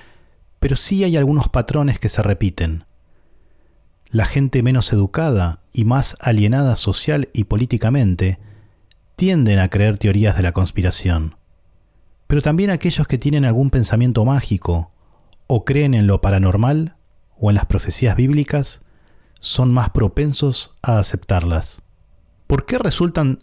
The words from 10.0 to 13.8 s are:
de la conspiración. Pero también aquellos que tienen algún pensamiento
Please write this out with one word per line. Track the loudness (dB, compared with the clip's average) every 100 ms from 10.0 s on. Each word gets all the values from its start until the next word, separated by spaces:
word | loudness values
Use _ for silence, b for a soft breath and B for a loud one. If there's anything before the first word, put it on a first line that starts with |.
| 0 2 2 2
de |
la | 0
conspiración. | 0 -2 -2 -2 -2 -2 -2 -4 -10 _ _ _ _ _ _ _ _ -2
Pero | 0
también | 2 0 0
aquellos | 0 -2 -2 -2
que | -2
tienen | 0 0
algún | 2 2 2
pensamiento | 0